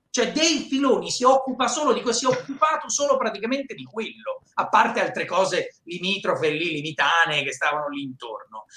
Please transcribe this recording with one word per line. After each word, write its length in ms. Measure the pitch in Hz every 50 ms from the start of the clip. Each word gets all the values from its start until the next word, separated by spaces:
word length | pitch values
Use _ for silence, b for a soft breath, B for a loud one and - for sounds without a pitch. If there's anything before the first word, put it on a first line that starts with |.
| _ _
Cioè 220 | - - - -
Dave 360 | - 302 320 330 311 247 - -
Filoni 420 | 262 269 277 269 - - - 165
si 140 | - - 247
occupa 420 | 247 269 269 - 262 233 254 247 233
solo 240 | - 311 302 262 220
di 60 | -
que-, 100 | - 240
si 140 | 226 - 254
è 20 | 262
occupato 600 | - - - 277 269 - 311 320 320 - - -
solo 260 | - - 285 277 262
praticamente 580 | 262 247 220 202 196 214 233 269 285 277 - 220
di 100 | - -
quello, 580 | - - 220 214 143 117 110 - - - - _ _ _
a 140 | - 180 -
parte 320 | 214 214 233 226 226 220
altre 240 | 180 160 - 180 160
cose 520 | - 175 180 190 - 180 160 - - - _ _
limitrofe 680 | 165 175 175 180 190 196 190 - 185 160 131 156 151
lì, 200 | 151 151 170 170
limitane, 720 | 156 147 147 160 156 - 143 147 165 170 165 160 151 143
che 100 | 135 135
stavano 360 | 123 - 165 147 147 151 147 143
lì 140 | 143 143
intorno. 640 | 139 131 127 - 123 113 107 101 - _ 110 107 - _ B